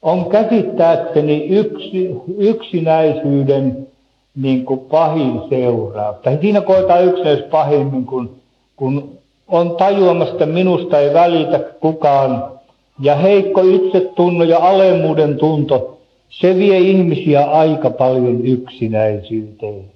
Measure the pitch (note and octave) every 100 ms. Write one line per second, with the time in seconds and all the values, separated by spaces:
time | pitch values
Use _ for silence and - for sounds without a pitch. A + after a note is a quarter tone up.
0 | D#3+ F3+ E3+ G#3 A3 A#3 F#3 - E3 E3
1 | - D3+ D3+ D3+ D3+ G3 G#3+ - - F#3
2 | F#3 - - G3 G3+ A3+ - F3 D#3+ D#3+
3 | D#3 - C#3 C#3 C3+ C#3 C3+ - - _
4 | _ _ _ C#3 C3+ C3 B2+ C3 - D3+
5 | D#3+ D#3 C3+ A#2 - B2+ B2 A#2 G2+ G#2
6 | G#2 - C3 D3 F#3+ G3+ F#3+ F#3+ F#3 F3
7 | F3+ F3+ - - - D#3 C#3+ D3 C#3 C3+
8 | B2 B2+ A#2+ - _ _ _ _ C3 C#3+
9 | C#3+ - _ _ _ E3+ E3+ E3+ F#3+ G3+
10 | F#3 E3+ D#3 - D#3 E3 F#3 E3+ - D3
11 | C#3+ D#3 F3 E3 D3+ D3+ - - D#3+ D#3+
12 | D3+ C#3 C3 A#2+ - - _ _ _ -
13 | C#3 D3 F#3 G3+ F#3+ - F#3 F#3+ - F#3+
14 | F3+ - F3 E3+ E3 E3 F3 F#3+ F#3+ E3+
15 | D#3+ D#3 D3+ C#3 D3+ D#3 C#3 C3 B2+ -
16 | _ _ _ - F3 F#3 G3+ F#3+ F#3 F#3
17 | F3 D3 D#3 C#3+ C#3+ D#3 D#3+ D3+ C3 A#2+
18 | C3 C3 B2 A#2+ A#2+ B2+ B2+ - A2+ A2
19 | A2 G#2 G2+ A2 G#2+ G#2 G#2+ G#2 F#2+